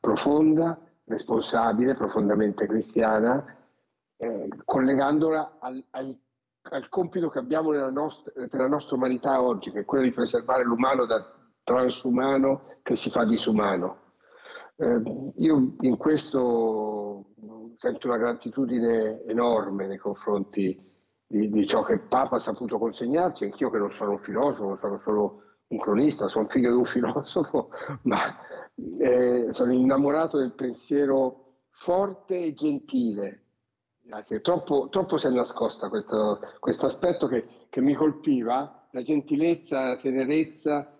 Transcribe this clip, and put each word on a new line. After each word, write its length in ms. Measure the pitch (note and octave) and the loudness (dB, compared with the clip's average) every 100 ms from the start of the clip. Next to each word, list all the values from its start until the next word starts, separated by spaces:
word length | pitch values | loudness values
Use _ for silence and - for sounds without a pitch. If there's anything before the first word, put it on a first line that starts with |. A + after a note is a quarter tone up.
profonda, 800 | - G#2+ C#3+ D3 D#3 D#3 E3 D#3 - _ | 0 2 2 4 6 4 2 -2 -12 _
responsabile, 880 | - A2 - A2+ - A#2 A2+ A2 B2+ | -8 -8 -2 -2 0 0 2 2 2
profondamente 760 | C3+ G#2+ A2 G2+ G#2 G#2+ G2 G#2 | 2 0 0 2 2 2 0 0
cristiana, 760 | A2 - A#2 A2 A2 A2+ C3+ - - _ _ _ _ _ - | -2 -2 2 2 4 4 2 -2 -14 _ _ _ _ _ -10
eh, 300 | A#2 G#2+ - - | -8 -6 -8 -8
collegandola 920 | - C3+ C3 C3+ C#3 D3+ D#3+ D#3 D#3 - | -2 2 2 4 2 2 2 2 -2 -8
al, 220 | C3+ C3 - | -12 -12 -12
al, 260 | C3 C3+ B2 _ _ _ _ - | -10 -10 -12 _ _ _ _ -12
al 180 | - - | -10 -6
compito 400 | - F3 F#3 E3 | -4 -2 -2 -2
che 80 | - | -4
abbiamo 320 | B2 D#3 D#3+ | -2 0 0
nella 200 | D3 C4+ | 0 0
nost-, 420 | C4 D#4 - - | -2 -4 -6 -14
per 280 | - B2+ - | -12 -6 -2
la 80 | C3 | 0
nostra 280 | D3 - C3 | 0 -2 -2
umanità 440 | B2+ B2 - C3+ | 0 0 0 2
oggi, 280 | B2+ G#2 F#2+ | 2 0 -4
che 100 | G#2 | -8
è 40 | |
quello 200 | G2+ C#3 | -2 2
di 80 | B2+ | 2
preservare 520 | B2 A#2 A#2+ A#2 B2+ | 2 0 0 0 0
l'umano 420 | A#2+ A#2 C3 C3+ A#2 | 2 2 2 2 2
dal 180 | A2 - - _ _ | 0 -2 -16 _ _
transumano 1160 | - B2+ B2+ - C3 B2 C3+ C3+ C3+ C3+ - - | 0 2 2 0 0 0 2 2 2 0 -4 -10
che 140 | - A#2+ | -4 -2
si 140 | A#2 | 0
fa 140 | - | 0
disumano. 840 | A2 A2+ - G#2+ G2+ - - - _ _ _ - - - - - | 2 2 2 2 2 0 -2 -8 _ _ _ -20 -20 -20 -18 -4
Eh, 260 | A#2+ A#2+ - - C3+ - | 0 2 0 -6 -8 0
io 380 | D#3+ D3 B2+ - | 4 4 4 2
in 160 | B2+ A2+ | 0 2
questo 1400 | D#3 D3+ - C3+ B2 A#2 A2+ A2 G#2+ G#2+ G#2 G2+ G2 _ G#2+ A2 A2+ - | 2 0 0 0 2 2 2 0 -2 -4 -6 -10 -16 _ -20 -18 -18 -6
sento 300 | A#2+ A#2 B2+ | -4 -2 -2
una 80 | A#2 | 0
gratitudine 1080 | A#2+ A#2 A#2+ C#3 B2+ B2 A#2 A2+ A2 A2 | 0 -2 -6 -4 -2 0 2 2 0 -4
enorme 600 | - A2+ A#2+ A2 G2 G2 G2 | -4 0 2 2 0 -4 -4
nei 120 | G2 | -6
confronti 840 | G2+ G2+ - G2+ G2 - F#2+ F#2 - _ _ _ - | -6 -6 -2 -2 -2 -2 -2 -2 -10 _ _ _ -4
di, 240 | G#2+ A2 | 0 2
di 160 | - G2+ | 2 2
ciò 160 | A2 | 2
che 100 | - | 2
il 80 | - | 0
Papa 360 | - - C3 - | 0 0 2 0
ha 40 | |
saputo 380 | - - A#2+ - | -2 -6 -4 -2
consegnarci, 640 | A2+ - A#2+ D3+ F3+ - | -2 -2 -2 0 0 -2
anch'io 260 | G2+ - B2+ | -6 -4 -2
che 80 | A2+ | 0
non 140 | G2+ | -2
sono 200 | - G#2 | -4 -4
un 60 | G2 | -4
filosofo, 580 | - A2 C#3+ B2+ G2 F#2+ | -4 0 0 0 -4 -4
sono 220 | G#2 G#2 | -6 -4
solo 440 | - G#2+ G2+ - - _ - | -2 0 0 -4 -20 _ -10
un 100 | A2 | -6
cronista, 500 | - G#2 D3 - G2 | 0 2 2 0 -2
sono 200 | - G#2 | -2 0
figlio 220 | C3+ A#2+ | 2 4
di 60 | B2 | 4
un 80 | A#2+ | 2
<laughs> 0 | |
filosofo, 840 | B2 A#2+ C#3+ - F#3 D3+ D3+ - - - C#3 | 0 -2 -2 -4 -2 -2 -2 -4 -8 -10 -6
ma, 340 | - - - - - - - - - - | -2 -2 -2 -6 -16 -16 -16 -14 -10 0
eh, 500 | C3 B2 B2 B2 A#2 | 2 4 4 2 0
sono 220 | - B2 | 0 2
innamorato 680 | B2+ C3 C#3 C#3+ D3+ D#3+ D3+ | 4 4 4 2 2 0 0
del 140 | B2+ | -2
pensiero 1040 | - C3 A#2+ - C#3+ C#3+ C3+ C3 B2+ _ _ _ | -4 -6 -8 -2 2 4 2 2 -2 _ _ _
forte 680 | _ - F3+ G3 F#3+ - F3+ | _ 0 0 0 -4 -6 -4
e 120 | E3 | -4
gentile. 880 | C#3+ D3+ C#3+ - C3 A#2+ G2+ - - _ _ _ _ _ _ - | -2 -2 -2 -2 -2 0 -2 -6 -10 _ _ _ _ _ _ -16
Anzi, 300 | G#2+ - G#2+ | -14 -8 -4
troppo, 480 | - F3 - C#3+ C3 | 0 0 0 0 0
troppo 280 | F#3+ F3+ D#3 | -2 -2 0
si 80 | C3+ | 0
è 40 | |
nascosta 580 | B2+ A#2+ - A2+ - G2+ | 0 -2 -2 -4 -4 -6
questo, 500 | G#2 - G#2+ G#2+ G#2 - - | -6 -2 0 0 -2 -8 -6
questo 260 | - - C3+ | -4 0 -2
aspetto 400 | - F3+ F3+ C#3 | 0 0 0 0
che, 400 | A#2+ - - _ | -2 -4 -12 _
che 120 | - | 0
mi 120 | C3+ | 2
colpiva, 960 | C#3 D#3 D3 D#3 C3 A2+ B2+ C#3+ - _ | 2 2 0 0 0 0 -2 -4 -10 _
la 100 | B2+ | -8
gentilezza, 880 | B2 D3+ C#3+ D3 E3+ E3 - C#3 C3 | -4 -2 0 0 2 0 -2 -2 -2
la 80 | B2 | -2
tenerezza. 960 | C3+ C3 C3 D#3 D#3 - D#3 C#3+ - | -2 0 0 0 0 -4 -2 -2 -4